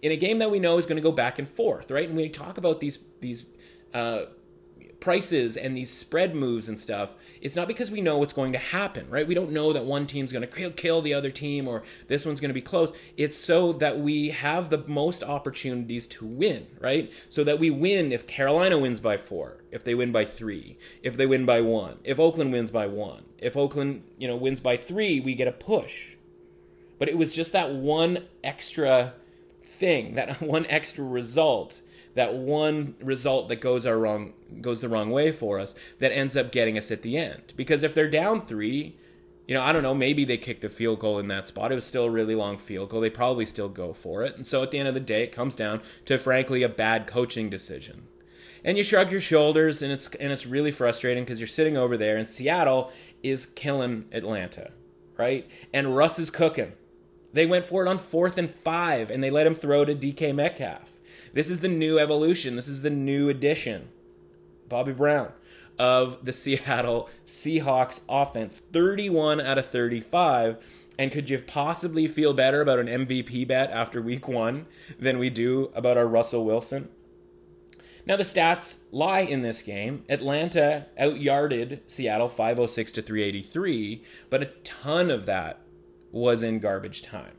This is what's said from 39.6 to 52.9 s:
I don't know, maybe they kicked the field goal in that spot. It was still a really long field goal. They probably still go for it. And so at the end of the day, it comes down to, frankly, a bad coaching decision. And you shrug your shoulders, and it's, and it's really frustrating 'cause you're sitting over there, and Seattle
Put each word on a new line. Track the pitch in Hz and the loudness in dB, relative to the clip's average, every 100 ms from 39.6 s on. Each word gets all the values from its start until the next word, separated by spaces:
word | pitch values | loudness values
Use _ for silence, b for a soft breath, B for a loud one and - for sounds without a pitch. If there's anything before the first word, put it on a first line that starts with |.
I | 131 | 2
don't | 160 | 2
know, | 135 | 2
maybe | 135 131 143 | 2 2 2
they | 135 120 | 2 0
kicked | - 117 | -4 -8
the | 104 | -8
field | - 113 110 | -2 -2 0
goal | 110 104 | 0 -2
in | 101 | -2
that | 98 92 | -6 -6
spot. | - 110 | -6 -2
It | 127 | -2
was | |
still | 117 131 117 | -4 -2 0
a | |
really | 113 110 | 2 0
long | 110 104 101 | 0 -2 -4
field | - 98 98 | -8 -8 -6
goal. | 113 | -2
They | 113 | -2
probably | 110 123 123 110 | 0 0 0 -4
still | - 101 | -4 -8
go | 98 87 | -6 -10
for | 80 90 90 | -10 -8 -4
it. | 127 | -4
And | - | -6
so | 127 139 | -4 -2
at | 131 | 0
the | 143 | -2
end | 139 | -2
of | |
the | 131 | -2
day, | 123 107 | -2 -2
it | 117 | -2
comes | - 131 | -4 -6
down | - 107 110 B B - | -4 -4 -4 B B 0
to, | 131 | 0
frankly, | 135 127 131 127 | 4 2 2 2
a | 123 | 0
bad | 113 110 113 107 | 2 2 2 0
coaching | 120 120 - 110 | -2 -2 -2 -4
decision. | 95 - 69 - - - - B B B B | -6 -10 -12 -14 -20 -20 -20 B B B B
And | - 196 | -2 0
you | |
shrug | 202 208 190 | 4 4 4
your | 190 | 0
shoulders, | - 160 151 156 160 143 | 4 6 6 6 4 2
and | 139 | -4
it's, | 139 - - | -6 -8 -6
and | 139 | -6
it's | 139 120 | -6 -4
really | 135 151 | -2 0
frustrating | 143 123 117 127 123 | 2 0 2 0 -2
'cause | 123 117 | -2 -6
you're | 113 | -6
sitting | - 156 147 | 2 2 4
over | 123 117 | 2 2
there, | 107 110 | 2 0
and | 113 | -2
Seattle | - 131 180 151 131 127 | -4 0 2 4 4 0